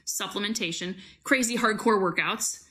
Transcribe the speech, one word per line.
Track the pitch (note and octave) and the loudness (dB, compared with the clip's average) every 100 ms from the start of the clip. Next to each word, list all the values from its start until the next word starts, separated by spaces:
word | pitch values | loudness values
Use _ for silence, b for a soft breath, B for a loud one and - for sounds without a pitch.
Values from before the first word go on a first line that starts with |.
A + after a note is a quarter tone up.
supplementation, | - - F#3+ G3+ G#3 A3 F3 E3+ F3+ F#3 B B | -8 -6 -4 -4 -2 -2 -4 -4 -6 -8 B B
crazy | - C4 A#3 A#3+ | 0 2 2 2
hardcore | A3 G#3+ A3+ G#3 | 0 2 4 4
workouts | F#3 E3+ D#3+ A3 - - b | 4 2 0 -2 -4 -6 b